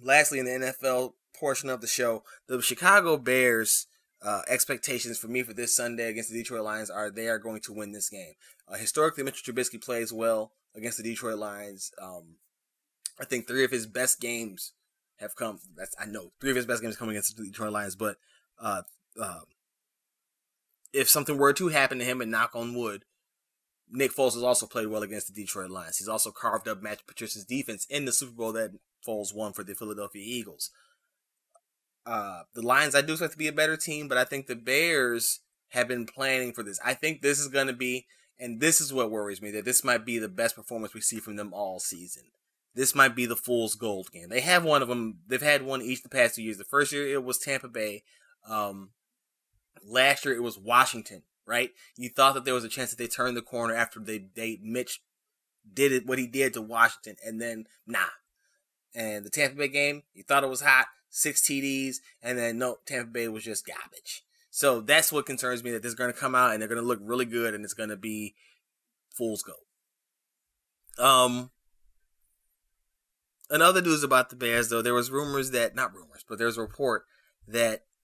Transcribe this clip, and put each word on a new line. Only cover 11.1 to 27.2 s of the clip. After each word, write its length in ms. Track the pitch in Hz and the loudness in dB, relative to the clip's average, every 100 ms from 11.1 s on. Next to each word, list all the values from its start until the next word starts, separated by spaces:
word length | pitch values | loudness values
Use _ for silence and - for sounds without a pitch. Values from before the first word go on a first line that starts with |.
| 113 120 107 | -6 -6 -6
Lions. 520 | 107 101 104 98 - - | -8 -10 -12 -12 -14 -12
Um, 360 | 92 90 82 82 _ _ _ _ _ _ - - | -14 -14 -16 -20 _ _ _ _ _ _ -12 -10
I 40 | |
think 220 | 135 127 113 | -6 -4 -2
three 180 | 127 | 0
of 60 | 131 | 0
his 160 | 127 110 | 0 -4
best 340 | 123 127 - | -4 -2 0
games 520 | 117 117 113 92 - _ _ _ _ - | -2 -6 -6 -10 -14 _ _ _ _ -16
have 160 | 107 - | -14 -8
come, 220 | 113 98 - 87 | -8 -8 -14 -14
that's, 180 | 95 - | -12 -10
I 60 | 107 | -10
know, 260 | 104 87 - | -10 -12 -6
three 100 | 135 | -2
of 60 | 127 | 0
his 100 | 120 | 0
best 140 | 120 | -2
games 160 | 113 104 | -4 -6
come 120 | 113 | -6
against 280 | 104 98 110 | -2 -4 -4
the 80 | |
Detroit 280 | 104 101 107 | -12 -6 -4
Lions, 220 | 104 101 92 | -4 -6 -4
but, 200 | 110 98 _ _ _ _ | -4 -6 _ _ _ _
uh, 240 | 113 98 90 - _ - | -6 -4 -6 -18 _ -10
uh, 200 | 101 85 - _ _ _ _ _ _ _ _ _ _ _ _ _ - | -10 -10 -18 _ _ _ _ _ _ _ _ _ _ _ _ _ -6
if 160 | 139 127 | 0 4
something 280 | 156 143 143 | 4 4 4
were 160 | 139 | 6
to 140 | 143 180 | 6 4
happen 300 | 151 135 127 | 4 4 2
to 60 | |
him, 160 | 123 127 | -2 -2
and 100 | 113 | -2
knock 220 | 113 117 | 0 0
on 200 | 117 120 | 0 -6
wood, 300 | 120 113 101 _ _ _ _ _ _ _ _ _ | -4 -4 -6 _ _ _ _ _ _ _ _ _
Nick 220 | 123 135 | 0 0
Foles 220 | - 131 | 4 2
has 80 | 117 | 2
also 240 | 123 123 110 | 2 2 2
played 200 | 120 107 | -4 -2
well 160 | 107 | -4
against 240 | 104 104 - | -4 -8 -10
the 80 | |
Detroit 360 | 98 98 101 92 | -10 -10 -8 -8
Lions. 280 | 92 82 - | -10 -8 -6
He's 100 | 98 | -4
also 220 | 110 110 | -2 -2
carved 380 | - 120 110 113 | -2 -2 -2 -2
up 140 | 104 | -6
Matt 240 | 107 107 - | -6 -10 -12
Patricia's 380 | - | -12